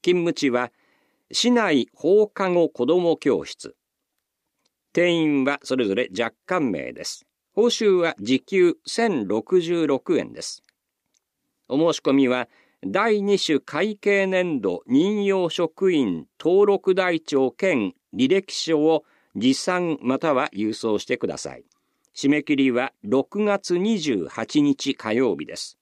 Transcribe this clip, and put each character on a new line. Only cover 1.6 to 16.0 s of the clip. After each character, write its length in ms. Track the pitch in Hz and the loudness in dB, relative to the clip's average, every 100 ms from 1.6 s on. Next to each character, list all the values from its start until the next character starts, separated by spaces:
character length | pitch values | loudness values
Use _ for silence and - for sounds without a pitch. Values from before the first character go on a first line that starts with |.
| 208 147 - | 2 0 0
放 340 | _ 151 208 208 | _ 2 2 2
課 220 | - 190 | -2 0
後 180 | 175 160 | 2 0
子 160 | - | 0
ど 140 | 123 180 | 0 2
も 180 | 170 156 | 2 0
教 300 | 147 95 - | 0 0 -2
室。 280 | - - _ _ _ _ _ _ _ _ _ _ _ _ | -14 -18 _ _ _ _ _ _ _ _ _ _ _ _
定 180 | - 175 | 0 2
員 340 | 170 156 143 | 2 2 2
は 160 | 131 143 | 0 -4
そ 140 | - 131 | -4 -2
れ 100 | 110 | 0
ぞ 80 | |
れ 160 | 98 117 | 0 -2
若 240 | 95 117 _ | -4 -6 _
干 260 | - 180 135 | -6 -2 -2
名 220 | 82 64 | -4 -8
で 100 | 64 | -12
す。 200 | - - _ _ _ | -12 -14 _ _ _
報 100 | - 233 | 0 0
酬 280 | - 214 185 | 2 2 2
は 180 | 165 - | 0 -4
時 220 | 202 254 | -2 -2
給 340 | - 190 175 - | 0 2 2 2
千 420 | - - 233 151 98 | -8 -2 0 0 -2
六 360 | 107 - 185 | -4 2 0
十 240 | 165 175 156 | 2 -2 0
六 320 | 135 - 151 | -2 0 -2
円 160 | 69 | -2
で 80 | - | -10
す。 200 | - - _ _ _ _ _ _ _ _ _ _ _ | -14 -14 _ _ _ _ _ _ _ _ _ _ _
お 100 | 139 | 0
申 180 | 165 151 | 0 0
し 60 | |
込 80 | 156 | 0
み 160 | 139 131 | 2 2
は、 220 | 127 120 _ _ _ 95 | 0 -6 _ _ _ -6
第 360 | 185 226 214 | -2 0 0
二 160 | 202 202 | 0 0
種 220 | - 139 | 0 -2
会 360 | - 147 208 208 | -2 -4 -4 -2
計 300 | 202 196 190 | 0 0 2
年 340 | 185 180 143 | 0 0 -2
度 220 | 98 87 - | -2 -4 0
任 380 | 131 190 214 | 2 2 0
用 240 | 202 190 175 | 0 0 -2
職 420 | - 165 - 190 | -2 -4 0 0
員 360 | 160 | 2